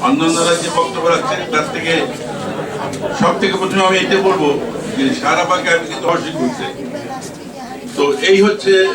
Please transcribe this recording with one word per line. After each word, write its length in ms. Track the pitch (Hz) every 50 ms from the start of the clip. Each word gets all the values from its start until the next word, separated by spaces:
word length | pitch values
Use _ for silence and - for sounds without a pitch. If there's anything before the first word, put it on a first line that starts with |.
| -
অন্যান্যরা 480 | 254 277 - 160 165 165 170 165 170 170 - -
যে 60 | - - -
বক্তব্য 280 | 508 - - - 160 - -
রাখছেন 260 | - - - - - - - 240
তার 140 | - - 175 -
থেকে 200 | 170 156 165 165 160 143 127 - - - - 110 - - 98 98 - - - - - - - - - - - - -
সব 140 | - 170 - -
থেকে 140 | 202 196 190 190
প্রথমে 220 | 185 185 - - 185 185
আমি 100 | 190 185 175
এটা 120 | - - 196 190 190
বলবো 200 | 190 - 156 143 139 - - - - - - - -
যে 80 | 262 269 262 247 - -
সারাপাকে 460 | - - - - 269 277 269 - 269 254
আমি 100 | 247 - -
কিন্তু 160 | - - - 170 -
অস্বীকার 280 | - - - - -
করছি। 260 | - - - - 392 403 392 - 294 247 262 294 277 277 262 262 240 - - - - - - 277 - - - - - - -
তো 60 | - 147 143 143 - 156 185
এই 80 | 196 196 196
হচ্ছে 280 | 208 208 - - 196 190 190 190 - -